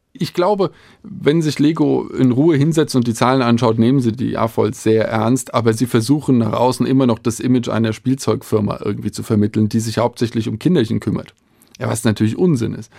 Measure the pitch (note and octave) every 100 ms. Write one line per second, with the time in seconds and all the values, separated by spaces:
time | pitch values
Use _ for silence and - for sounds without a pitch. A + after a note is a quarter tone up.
0 | _ - E3+ - F3+ G3+ F3 - - _
1 | - - C#3 E3 D3+ C#3 C#3+ D#3+ C#3+ C3
2 | - - C3 B2 E3 C#3 D3+ D#3+ D3 B2+
3 | A#2 G#2+ B2 C3+ A#2+ A#2 A#2+ A2+ A2+ C#3
4 | A#2+ A#2 A2+ - A2+ - G#2+ A2+ A2+ A2
5 | G#2+ A2+ A2 C3 - B2 A2+ A2 B2 A#2
6 | A2 D3 - B2 A2 A#2 B2 B2+ B2+ C3+
7 | B2 A2 A#2 A2+ B2+ B2+ A2+ A2 A2+ G#2+
8 | B2+ C3+ - A2 - G#2+ G#2 - G#2 A2+
9 | G#2+ - G#2+ G#2+ G#2 A2 G#2+ A2+ A2+ A2
10 | A#2+ - A2+ A#2+ A2+ A2 D#3 F3 A2 A2
11 | - - - _ _ _ _ - A#2+ A2+
12 | A2+ G#2 A2 - F3+ C3 A2+ - A2